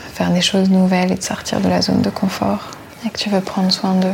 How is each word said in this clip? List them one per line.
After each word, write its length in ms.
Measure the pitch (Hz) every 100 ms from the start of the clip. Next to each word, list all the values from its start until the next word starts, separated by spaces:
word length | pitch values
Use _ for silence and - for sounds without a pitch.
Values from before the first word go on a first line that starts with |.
| - -
faire 160 | 175
des 100 | 175
choses 280 | 180 196 190
nouvelles 420 | 185 185 185 185
et 40 | 185
de 80 |
sortir 380 | - - - -
de 80 | 185
la 120 | 180
zone 180 | 180 -
de 80 | 202
confort 600 | - 190 - 202 202 - - - - 226
et 40 |
que 60 | -
tu 100 | 208
veux 100 | 196
prendre 320 | 190 - 185
soin 220 | - 190
d'eux. 140 | 185 185